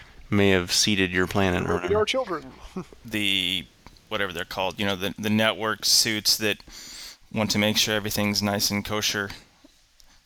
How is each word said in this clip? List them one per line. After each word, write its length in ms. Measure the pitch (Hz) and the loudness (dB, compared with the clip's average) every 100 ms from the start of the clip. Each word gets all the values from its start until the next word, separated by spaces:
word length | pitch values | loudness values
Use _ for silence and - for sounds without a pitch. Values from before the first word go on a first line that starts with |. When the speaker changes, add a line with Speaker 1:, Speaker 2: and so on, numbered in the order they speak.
| - - - | -20 -20 -2
Speaker 1:
may 220 | 104 101 | 4 6
have 200 | 95 87 | 6 4
seeded 400 | - - 98 92 | 2 2 4 2
your 160 | 90 90 | 2 2
planet 380 | 104 95 90 90 | 2 2 2 0
or 20 | |
Speaker 2:
We're 60 | 90 | 0
Speaker 1:
whatever." 160 | 87 | 0
Speaker 2:
your 120 | 208 214 | 0 0
children. 400 | 262 233 160 135 - - | 0 -2 -6 -10 -16 -16
<laughs> 120 | 190 165 - | -14 -14 -16
Speaker 3:
The, 600 | 117 107 101 98 90 92 71 _ - - - | -8 -2 0 2 0 -2 -6 _ -20 -20 -8
whatever 240 | 107 101 | -4 -4
they're 140 | 82 92 | -4 -6
called, 340 | - 95 85 | -4 -4 -2
you 60 | 101 | -2
know, 100 | 95 | 0
the, 180 | 95 - | -2 -4
the 100 | 104 | 0
network 540 | 107 110 90 110 104 | 2 2 0 -2 -2
suits 540 | - - 117 107 - - | 2 2 2 0 0 0
that 220 | 107 98 - - - - - - - | 0 -2 -6 -20 -18 -16 -18 -20 -10
want 180 | - 107 | -4 0
to 60 | 110 | 2
make 160 | 104 107 | 2 2
sure 200 | - 107 | 0 0
everything's 460 | 104 - 104 104 | -2 -2 0 0
nice 300 | 104 101 - | 0 0 0
and 140 | 101 101 | -2 -4
kosher. 440 | 107 104 107 98 - - _ - _ _ _ - _ | -4 -2 -2 -4 -8 -20 _ -20 _ _ _ -20 _